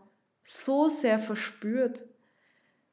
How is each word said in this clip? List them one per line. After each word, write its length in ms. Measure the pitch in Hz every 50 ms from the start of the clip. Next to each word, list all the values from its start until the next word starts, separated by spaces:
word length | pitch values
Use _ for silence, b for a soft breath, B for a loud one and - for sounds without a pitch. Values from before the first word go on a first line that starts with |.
| B B B B B B B B
so 480 | - - - - - 269 269 285 302 311
sehr 300 | 302 - - 233 220 220
verspürt, 840 | 220 214 214 214 - - - - - 208 226 262 254 247 247 - - - - b b b b b b b b b b b b b b b